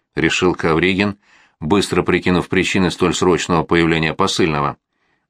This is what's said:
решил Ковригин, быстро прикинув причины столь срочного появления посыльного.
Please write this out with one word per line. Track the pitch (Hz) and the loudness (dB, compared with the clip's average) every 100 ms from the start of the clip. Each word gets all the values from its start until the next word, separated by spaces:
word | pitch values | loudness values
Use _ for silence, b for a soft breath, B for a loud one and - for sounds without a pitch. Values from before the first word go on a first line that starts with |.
| _ - | _ -2
решил | 82 - 92 | 0 2 0
Ковригин, | 80 85 80 90 95 101 - b b b b | 0 0 2 2 0 -2 -4 b b b b
быстро | 78 101 - 87 | 0 0 0 -2
прикинув | 98 90 95 85 - | 0 0 0 -2 0
причины | 92 85 101 87 | -2 0 0 -2
столь | - 87 78 | 0 -2 0
срочного | 90 80 - 82 | 0 0 0 -2
появления | 76 85 82 80 80 | 0 2 2 0 -2
посыльного. | 76 95 - 85 73 71 - _ _ _ _ | -2 -2 0 -2 0 -4 -6 _ _ _ _